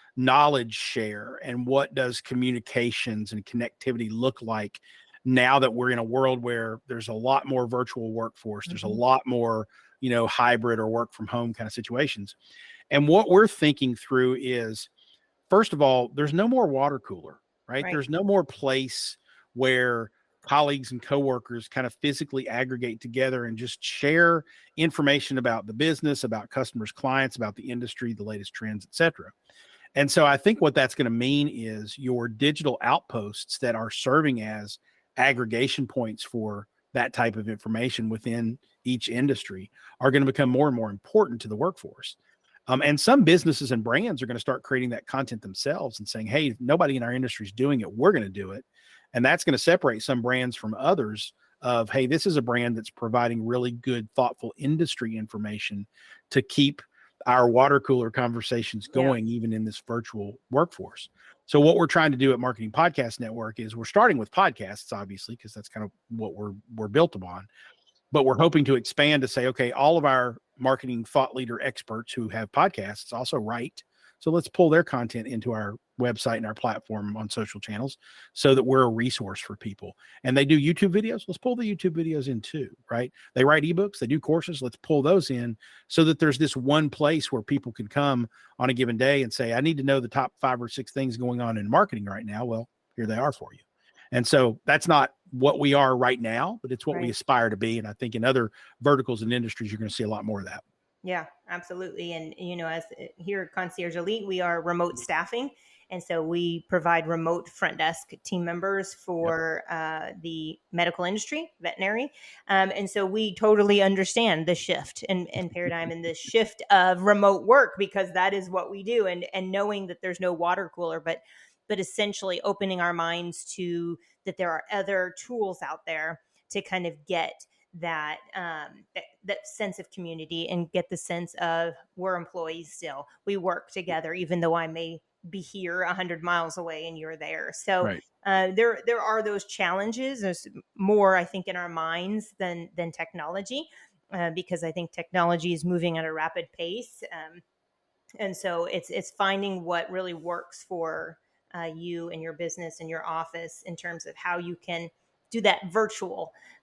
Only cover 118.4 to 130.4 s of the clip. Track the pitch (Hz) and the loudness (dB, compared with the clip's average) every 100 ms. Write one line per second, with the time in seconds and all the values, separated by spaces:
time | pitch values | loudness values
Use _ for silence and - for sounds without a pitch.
118.4 | 185 185 - 196 196 240 190 175 175 190 | -2 -4 -4 -8 -2 0 2 -2 -6 -6
119.4 | 185 190 208 202 190 170 185 175 180 170 | -4 -2 -2 -2 -8 -8 -8 -2 -2 0
120.4 | 170 185 185 - 170 160 160 - _ - | 0 -2 -4 -6 -6 -6 -6 -8 _ -20
121.4 | _ _ _ 180 180 - 208 202 190 175 | _ _ _ -6 -4 -4 -4 -4 -6 -4
122.4 | 202 196 196 185 175 175 165 170 175 170 | -4 -2 -2 -2 -2 -2 -2 -4 -6 -10
123.4 | - - 175 170 170 165 _ _ - 185 | -14 -8 -6 -4 -6 -8 _ _ -12 -4
124.4 | 180 160 - 208 196 196 180 180 - 240 | -4 -4 -4 -6 -2 -2 -2 -8 -10 -4
125.4 | 202 175 143 160 - 160 156 160 _ _ | -4 -4 -10 -10 -8 -6 -6 -8 _ _
126.4 | _ 202 190 185 175 160 - 175 160 - | _ -10 -4 -4 -4 -8 -4 -2 -2 -8
127.4 | - _ _ 175 170 160 151 156 - 190 | -20 _ _ -10 -6 -4 -6 -10 -12 -10
128.4 | 175 156 147 - _ - - _ 190 196 | -8 -10 -12 -18 _ -16 -16 _ -8 -8
129.4 | - - 202 180 - - 170 165 156 170 | -10 -8 -8 -8 -16 -14 -12 -12 -8 -8